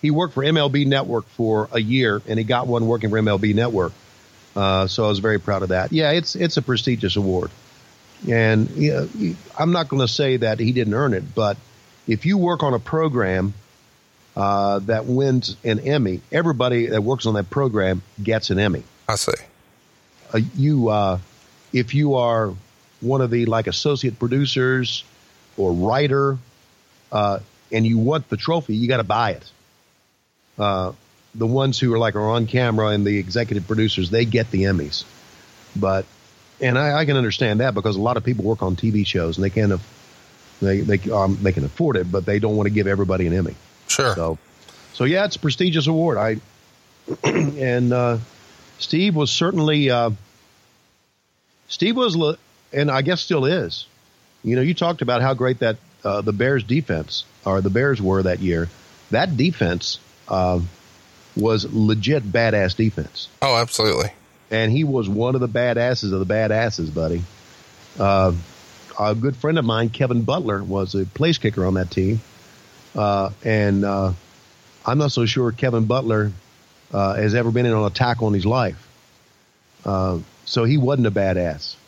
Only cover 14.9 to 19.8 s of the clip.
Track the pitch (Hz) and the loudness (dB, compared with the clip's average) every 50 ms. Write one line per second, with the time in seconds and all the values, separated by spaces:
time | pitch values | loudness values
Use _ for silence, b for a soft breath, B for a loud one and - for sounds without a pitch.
14.9 | 113 110 120 127 123 131 139 139 127 127 117 - 98 - - 117 110 107 131 135 | -2 -2 0 -2 0 0 2 2 2 0 -2 -4 -10 -6 -4 -2 -2 -2 0 0
15.9 | 147 147 120 95 92 85 - - - 156 170 165 151 117 127 127 123 120 117 117 | 0 0 0 0 -2 -4 -8 -4 -4 -2 0 0 0 0 0 0 2 0 0 0
16.9 | 110 110 104 113 131 123 - 117 107 104 98 90 - 139 139 131 107 107 95 92 | 0 0 0 0 -2 0 0 -2 0 0 -2 -2 -2 -2 0 0 0 0 0 0
17.9 | 92 90 - - - - 104 107 110 110 - - 95 95 104 104 85 67 - - | 0 -2 -4 -10 -12 -6 -2 -2 -2 -2 0 0 0 2 2 2 0 -2 -6 -12
18.9 | _ _ _ - 110 104 - - - - - - _ _ _ _ _ _ | _ _ _ -4 -4 -2 -2 -2 -4 -4 -6 -18 _ _ _ _ _ _